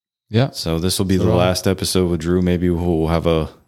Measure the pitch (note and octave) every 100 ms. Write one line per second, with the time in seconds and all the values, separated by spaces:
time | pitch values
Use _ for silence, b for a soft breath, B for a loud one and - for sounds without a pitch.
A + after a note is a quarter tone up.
0 | _ _ - G#2+ C3+ - E2+ E2 F2+ -
1 | F#2+ F#2+ F2+ F2 F2+ F2+ - F#2 F2+ F#2+
2 | F2+ E2+ D#2+ F2+ F2+ F2 F2+ E2+ F2 E2
3 | D#2 E2 E2 D#2+ D#2 -